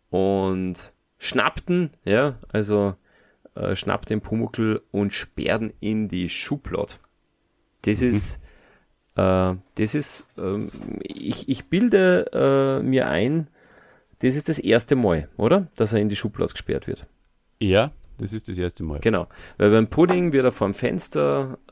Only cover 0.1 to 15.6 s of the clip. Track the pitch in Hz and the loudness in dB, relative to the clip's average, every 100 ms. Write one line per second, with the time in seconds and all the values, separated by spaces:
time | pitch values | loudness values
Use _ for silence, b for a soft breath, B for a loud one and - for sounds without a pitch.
0.1 | 90 95 98 95 92 92 87 - _ _ | 0 2 2 0 -2 -4 -8 -14 _ _
1.1 | _ - 131 117 - - 180 170 - - | _ -6 -2 -2 -4 -2 0 0 -6 0
2.1 | 101 143 131 - 107 104 104 101 92 b | 2 2 -2 -6 -4 0 2 0 -2 b
3.1 | b b b - - 95 95 98 98 - | b b b -18 -8 -4 -4 -2 -4 -2
4.1 | 107 - 113 113 - 110 107 - 101 101 | -6 -2 -4 -4 -2 0 0 -4 -2 -2
5.1 | - - - - 110 110 - 104 110 104 | -4 -12 -6 -2 -2 -4 -6 -4 -2 -2
6.1 | 92 87 - - 143 - 87 - - _ | -4 -4 -6 -6 -8 -6 -6 -6 -10 _
7.1 | _ _ _ _ _ _ _ - 107 123 | _ _ _ _ _ _ _ -2 0 2
8.1 | 107 - - b b b b b _ _ | 0 -2 -8 b b b b b _ _
9.1 | - 95 92 92 92 - - 107 151 143 | 0 2 4 2 -2 -8 -4 -2 -2 -4
10.1 | - - - 92 101 - - - - - | -8 -12 -8 -4 -4 -6 -10 -12 -10 -12
11.1 | - - - - - - 180 240 202 185 | -10 -8 -6 -6 -6 -2 2 4 6 6
12.1 | 180 - - 135 135 135 135 - 131 127 | 4 2 2 2 4 2 0 0 0 2
13.1 | 82 113 160 151 b b b b b b | 0 0 0 -4 b b b b b b
14.1 | _ 127 139 - 151 - 113 117 135 110 | _ 0 0 -2 -2 2 2 4 2 4
15.1 | 82 76 - 107 185 | 2 -2 -2 2 2